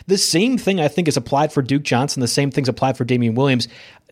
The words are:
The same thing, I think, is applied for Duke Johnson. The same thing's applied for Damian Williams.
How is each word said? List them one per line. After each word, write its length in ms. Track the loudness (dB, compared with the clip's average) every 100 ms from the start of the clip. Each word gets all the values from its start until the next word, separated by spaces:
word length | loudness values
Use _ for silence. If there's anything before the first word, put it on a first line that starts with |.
| -2
The 100 | 0
same 400 | 2 2 2 0
thing, 220 | 0 0
I 80 | 0
think, 200 | 0 0
is 100 | 0
applied 340 | 0 0 0
for 80 | 0
Duke 220 | 0 0
Johnson. 380 | 0 0 0 -2
The 60 | -2
same 240 | 0 0
thing's 180 | 0 -2
applied 280 | 0 -2 0
for 60 | 0
Damian 300 | 0 0 2
Williams. 320 | 2 0 -2 -12 -20 -20 _